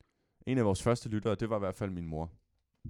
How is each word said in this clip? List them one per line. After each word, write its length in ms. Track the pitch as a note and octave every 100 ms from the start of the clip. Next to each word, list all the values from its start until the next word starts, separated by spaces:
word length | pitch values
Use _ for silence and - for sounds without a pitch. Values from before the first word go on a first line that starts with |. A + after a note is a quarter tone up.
| _ _ _ _ -
en 120 | C3
af 60 |
vores 180 | G#2+ F#2
første 260 | A#2 A#2+ A#2
lyttere, 260 | G#2+ A2
det 160 | G2 A2
var 60 | G#2+
i 20 |
hvert 160 | F#2+
fald 160 | - G2+
min 160 | F2+ E2
mor. 260 | D#2 E2 - _ _ _ _